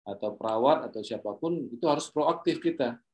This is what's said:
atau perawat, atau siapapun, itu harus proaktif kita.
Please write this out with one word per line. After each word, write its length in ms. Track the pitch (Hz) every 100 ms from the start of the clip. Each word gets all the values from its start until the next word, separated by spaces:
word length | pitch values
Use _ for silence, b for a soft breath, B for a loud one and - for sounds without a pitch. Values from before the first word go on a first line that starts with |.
atau 340 | - 101 107
perawat, 560 | 107 110 110 127 160 -
atau 140 | 110
siapapun, 680 | 104 113 107 101 165 170 120
itu 140 | 120 160
harus 240 | 147 -
proaktif 480 | - 151 165 - 160
kita. 400 | 165 165 123 120 _